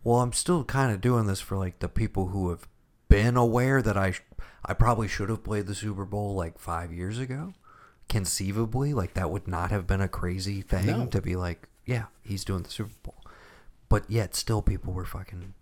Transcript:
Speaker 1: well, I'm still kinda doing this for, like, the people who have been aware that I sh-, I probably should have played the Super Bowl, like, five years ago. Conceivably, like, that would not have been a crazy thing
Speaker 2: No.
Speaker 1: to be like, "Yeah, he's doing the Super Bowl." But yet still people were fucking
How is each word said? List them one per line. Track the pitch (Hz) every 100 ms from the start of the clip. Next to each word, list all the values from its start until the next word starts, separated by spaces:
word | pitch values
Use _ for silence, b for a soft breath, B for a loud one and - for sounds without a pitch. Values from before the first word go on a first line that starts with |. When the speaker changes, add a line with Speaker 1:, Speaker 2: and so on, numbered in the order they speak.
Speaker 1:
well, | 117 120
I'm | 123
still | - - 175
kinda | 123 135 135 101
doing | 120 120 104
this | 95
for, | - 98
like, | 92 -
the | 85
people | - 110 98 95
who | 98 90
have | 85 - _ _ _ _
been | 101 113 123
aware | 120 120 131 135
that | 110 98
I | 95
sh-, | 92 _ - B B
I | -
probably | 101 117 113 104
should | - 98
have | 110
played | - 104 98
the |
Super | 101 107 98 98
Bowl, | 104 101
like, | 95 82 -
five | - 85 85
years | 85 92 113
ago. | 131 131 175 190 B B B B -
Conceivably, | 107 90 - 98 104 113 123 143
like, | 139 90
that | - 87
would | 95 -
not | 85 90
have | 104 87
been | 95
a | 95
crazy | - 90 92 95 98
thing | - 95 101
Speaker 2:
No. | 110 123
Speaker 1:
to | 104
be | 90 90
like, | 90 85 - _ -
"Yeah, | 123 107 _
he's | - 98
doing | - 95
the | 85
Super | - 107 -
Bowl." | - - B B B B B - _
But | 104 -
yet | 113 92
still | - - 110
people | - 95 -
were | 92
fucking | 92 - 95 92 92 98